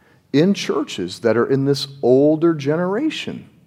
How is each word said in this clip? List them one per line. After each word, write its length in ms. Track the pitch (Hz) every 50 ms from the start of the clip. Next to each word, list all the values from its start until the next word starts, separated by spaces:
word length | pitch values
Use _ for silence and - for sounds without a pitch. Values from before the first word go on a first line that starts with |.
| _ _ _ _ _ _ -
in 200 | 139 165 196 196
churches 680 | - - - - - 294 - - - 90 90 - -
that 180 | - 110 110
are 100 | 117 117
in 180 | - 135 135 135
this 220 | 139 143 139 - - - -
older 520 | - 120 127 135 143 151 160 156 165 170 165
generation. 960 | 147 135 143 156 170 180 185 196 233 311 311 - - - - 64 - - - _ _ _